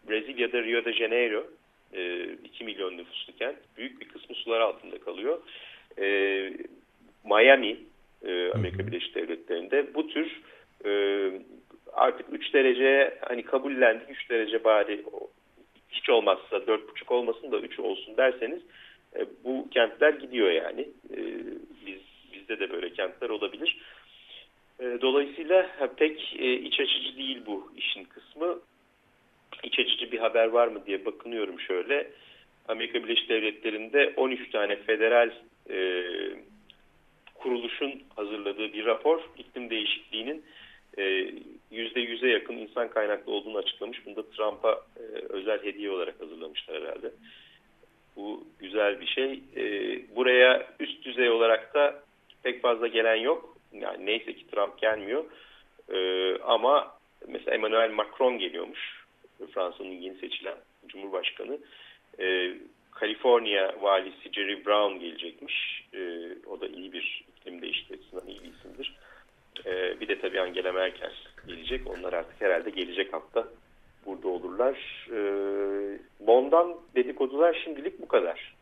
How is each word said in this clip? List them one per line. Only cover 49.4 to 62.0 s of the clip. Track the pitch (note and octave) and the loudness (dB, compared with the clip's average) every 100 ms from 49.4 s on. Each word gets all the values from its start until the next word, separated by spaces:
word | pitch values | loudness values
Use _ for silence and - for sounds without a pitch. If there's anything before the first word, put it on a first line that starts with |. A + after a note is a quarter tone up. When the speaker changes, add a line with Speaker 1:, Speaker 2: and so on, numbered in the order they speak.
| - - | -12 -6
Speaker 1:
E, | G#2+ G2+ G#2 G#2 - A2 | -4 -2 -4 -6 -8 0
buraya | B2+ B2+ B2+ B2+ - - | 6 8 10 8 0 -8
üst | - - C3+ | -8 -8 -8
düzey | A#2+ B2 | 0 4
olarak | A#2 A2+ A2 - | 6 6 6 4
da | D3 C#3+ - - _ _ - | 2 2 2 -18 _ _ -6
pek | C3 B2 | -6 0
fazla | B2 A2+ A#2 | 2 2 2
gelen | A2+ A2+ A2 | 2 4 4
yok. | A#2+ E3 - - _ | 2 0 -2 -20 _
Yani | G2+ G2+ F#2 F#2+ | -10 -8 -6 -2
neyse | A2 - | -2 -2
ki | G2+ - | -14 -6
Trump | G#2+ G2 - | -2 -2 2
gelmiyor. | A2 A2 G2 C3 E3 - - - _ _ - | 0 2 -2 -4 -4 -14 -20 -20 _ _ -6
E, | G2 F#2 F#2 F#2 F#2 | -2 0 2 0 -2
ama | - A2+ A#2 C#3+ - - _ _ - | 2 2 6 4 2 -14 _ _ -12
mesela | - - A2+ | -8 -2 -2
Emmanuel | G#2+ A2 A2+ | 2 2 2
Macron | G#2+ G#2 - B2+ A#2+ | 0 -4 2 2 2
geliyormuş. | F#2 E2+ G2 D3+ - - - _ _ _ - | -6 -6 -10 -10 -14 -14 -20 _ _ _ -10
Fransa'nın | G2+ F2+ E2+ F#2+ | -4 -4 -6 -12
yeni | F#2 F2+ F#2+ | -12 -12 -12
seçilen | - - F#2+ G2 _ _ F2+ | -10 -8 -8 -12 _ _ -20
Cumhurbaşkanı. | G2 G2 F#2 F2 - G#2 D3 C#3+ - - - | -14 -6 -4 -4 -6 -10 -10 -12 -20 -20 -20